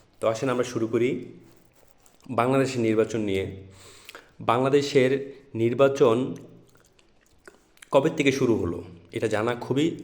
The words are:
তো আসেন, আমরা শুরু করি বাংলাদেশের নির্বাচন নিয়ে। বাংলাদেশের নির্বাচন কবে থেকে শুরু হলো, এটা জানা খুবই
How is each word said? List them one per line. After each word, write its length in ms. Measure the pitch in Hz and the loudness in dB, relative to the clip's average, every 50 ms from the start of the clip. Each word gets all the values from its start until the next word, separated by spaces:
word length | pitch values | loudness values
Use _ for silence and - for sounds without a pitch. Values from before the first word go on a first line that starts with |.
| _ _ _ - | _ _ _ -4
তো 80 | - 110 | -2 -2
আসেন, 200 | 113 - 139 131 | -2 -2 -2 -2
আমরা 160 | 123 123 120 | -2 -2 -2
শুরু 220 | - - 117 113 | -2 -4 -4 -2
করি 380 | 110 117 117 120 131 165 - - - - - - - - _ _ _ _ _ _ _ _ _ _ _ _ _ - - | 0 0 0 0 0 -2 -4 -8 -14 -18 -20 -20 -20 -20 _ _ _ _ _ _ _ _ _ _ _ _ _ -16 -8
বাংলাদেশের 500 | 123 110 117 127 135 135 135 127 131 120 | -2 -2 0 2 2 2 0 0 -2 -2
নির্বাচন 400 | 113 110 107 110 110 - - 117 | 0 0 2 2 0 0 -2 -4
নিয়ে। 420 | 104 101 95 95 95 95 - - - - - - - - - - - - - - - _ _ - | -2 -2 -2 -2 -4 -6 -8 -14 -18 -20 -20 -20 -20 -20 -20 -20 -20 -20 -20 -20 -20 _ _ -8
বাংলাদেশের 920 | 110 110 117 123 131 135 139 143 139 143 139 135 123 131 139 131 - - - - - - - | -2 0 0 2 2 4 2 2 2 4 2 4 4 4 2 -2 -4 -8 -14 -20 -18 -10 -4
নির্বাচন 800 | 110 113 113 120 117 139 139 135 - 147 117 113 123 127 - 165 - - - - - _ _ _ _ _ _ _ _ _ _ _ _ _ _ _ _ - - - _ _ _ _ - - - | -2 -2 0 2 4 2 4 4 4 4 4 4 2 -2 -4 -8 -12 -16 -20 -20 -20 _ _ _ _ _ _ _ _ _ _ _ _ _ _ _ _ -20 -20 -20 _ _ _ _ -20 -4 2
কবে 200 | - 139 139 160 | 2 2 2 2
থেকে 220 | 165 - 139 139 | 0 0 0 2
শুরু 240 | 127 - 135 117 113 | 2 2 2 2 2
হলো, 260 | 95 92 87 85 - - - - - - - | 0 0 -4 -6 -6 -10 -14 -18 -20 -16 -12
এটা 140 | - 113 117 | -8 -4 -4
জানা 280 | 110 104 101 110 120 120 | -2 -2 -2 -2 -2 -4
খুবই 420 | 120 - - 127 139 156 165 - - | -4 -4 -4 -2 0 0 -2 -2 -6